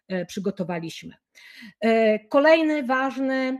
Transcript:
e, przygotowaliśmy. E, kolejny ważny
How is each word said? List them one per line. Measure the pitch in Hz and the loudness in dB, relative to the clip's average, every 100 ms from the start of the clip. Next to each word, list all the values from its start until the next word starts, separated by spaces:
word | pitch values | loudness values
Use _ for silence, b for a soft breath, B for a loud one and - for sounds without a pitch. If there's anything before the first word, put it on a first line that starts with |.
| - | -8
e, | 185 175 | -8 -6
przygotowaliśmy. | 208 190 196 170 170 165 - 165 - _ B B B 220 - | -6 -6 -6 -6 -6 -8 -12 -18 -20 _ B B B -20 -4
E, | 226 226 220 214 | 0 4 4 2
kolejny | - 285 311 330 311 302 | 0 4 6 4 4 -2
ważny | 240 262 269 247 269 262 262 | -2 -2 -2 -4 -2 -2 -2